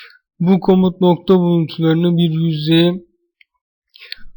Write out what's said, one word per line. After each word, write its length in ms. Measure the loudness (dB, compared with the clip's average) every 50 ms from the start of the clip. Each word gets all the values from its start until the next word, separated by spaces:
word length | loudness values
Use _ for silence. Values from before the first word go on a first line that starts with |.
| -20 -20 -20 _ _ _ _ -4
Bu 200 | 0 0 0 2
komut 400 | 2 2 2 2 2 0 0 0
nokta 340 | 0 0 0 0 0 0 2
buluntularını 840 | 2 2 2 0 0 0 -2 -4 -4 -2 0 0 0 0 0 0
bir 140 | 0 0 -2
yüzeye 640 | -2 -2 -2 -2 -4 -4 -2 0 2 2 2 0 0 -4 -10 _ _ _ _ _ _ _ _ _ _ _ _ _ _ _ _ _ _ _ -20 -20 -20 -18 -18 -18 -20